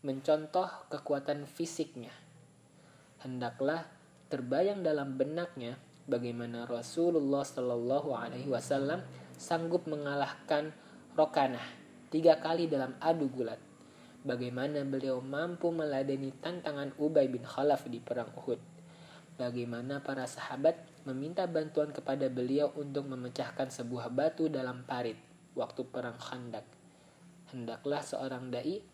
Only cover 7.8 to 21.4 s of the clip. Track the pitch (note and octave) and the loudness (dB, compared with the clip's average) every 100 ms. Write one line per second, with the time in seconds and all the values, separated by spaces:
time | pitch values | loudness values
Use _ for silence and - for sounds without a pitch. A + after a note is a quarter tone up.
7.8 | A#2+ C#3 D3 A#2 A#2 B2+ C#3 A#2+ - C#3 | 2 2 2 -2 -2 -4 0 0 2 2
8.8 | C#3 F3 - - - - - E3 E3 F3 | 2 0 -4 -14 -16 -16 -2 0 2 0
9.8 | D#3+ D3+ C#3+ C#3+ C#3 - - D3 D#3 - | 0 -2 0 0 0 -2 0 2 2 -8
10.8 | - - - - D3+ - C3+ A#2+ - - | -20 -20 -4 4 4 6 4 2 -8 -12
11.8 | - - - D#3 E3 D#3 D#3+ E3+ E3 C#3+ | -18 -20 -2 6 8 8 6 2 4 2
12.8 | C3 B2 D#3+ E3 C#3 B2+ A2+ A2+ - - | 0 0 2 4 2 0 -4 -4 -14 -20
13.8 | - - - - - A#2+ B2 B2 C#3 D3 | -20 -20 -20 -8 -4 -2 -2 -2 0 0
14.8 | C#3 C3+ C3+ B2+ C3 C#3 E3+ F3 F3 E3 | 0 0 0 -2 -2 -2 -2 0 0 2
15.8 | D3+ C3+ C#3 C3+ C3+ - D#3+ F3+ D#3+ C#3+ | 0 2 0 0 -2 -6 -6 -4 -4 -2
16.8 | C#3+ C3+ D3+ D#3 C3+ B2+ B2 - C#3+ C3+ | -4 0 4 6 4 2 -6 0 4 4
17.8 | C3 A#2 A#2+ A#2+ A2+ - - A#2 - - | 0 -10 -4 -4 -4 -8 -4 -6 -6 -20
18.8 | - - - - - - B2 B2 A#2+ A#2 | -20 -20 -20 -20 -20 -6 -4 -2 -4 -4
19.8 | B2 C#3 C#3 C3+ B2 - - C3+ D3+ E3 | -4 -4 -4 -4 -4 -6 -8 4 4 4
20.8 | - - C#3 C3 D3 F3 | -8 -14 -8 -4 -4 -2